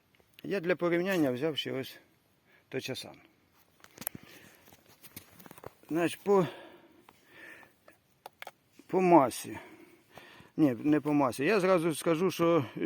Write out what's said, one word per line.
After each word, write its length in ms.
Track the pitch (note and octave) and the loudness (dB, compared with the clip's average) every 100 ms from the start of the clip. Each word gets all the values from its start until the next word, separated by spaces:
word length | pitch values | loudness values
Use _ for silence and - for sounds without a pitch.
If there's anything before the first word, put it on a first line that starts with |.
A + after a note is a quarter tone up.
| _ _ _ - | _ _ _ -16
Я 160 | D3 F#3+ | -8 -6
для 160 | F3 F3 | -4 -2
порівняння 560 | F3 E3+ F#3 F#3 C#3+ | 0 0 0 0 0
взяв 260 | B2 D#3+ C#3 | 0 -4 -4
ще 140 | B2+ | -6
ось 280 | B2+ B2+ - _ _ _ _ _ _ _ | -8 -8 -14 _ _ _ _ _ _ _
точасан. 460 | C3+ C3 B2 G2+ - - _ _ _ _ _ - - - - - - - - - - _ _ - - - - - - - - - | -10 -8 -10 -12 -18 -20 _ _ _ _ _ -20 -16 -16 -16 -20 -20 -20 -20 -20 -20 _ _ -20 -20 -20 -20 -20 -20 -20 -20 -8
Значить, 320 | D#3 E3 - | -2 -2 -4
по, 240 | F#3+ G3+ D3+ - - - - _ - _ _ - - - - _ - _ _ _ - _ - _ _ - _ | 2 2 2 -4 -20 -20 -20 _ -20 _ _ -20 -20 -20 -20 _ -20 _ _ _ -20 _ -20 _ _ -20 _
по 140 | F3+ | 0
масі. 580 | F#3 E3 B2+ - - - - - - _ _ - - - - - | 6 8 6 0 -12 -14 -18 -20 -20 _ _ -20 -20 -20 -14 0
Ні, 180 | D3+ A2+ | 2 2
не 180 | C3+ D3+ | 0 0
по 120 | D3+ | 2
масі. 320 | D3 C3+ A2 D3 | 2 0 0 0
Я 140 | G#3+ | 2
зразу 360 | F#3 F#3 E3 D3 | 2 2 0 -2
скажу, 360 | F3 D#3+ F#3 | 0 0 0
що 340 | - E3+ E3+ B2 - | 0 2 2 0 -4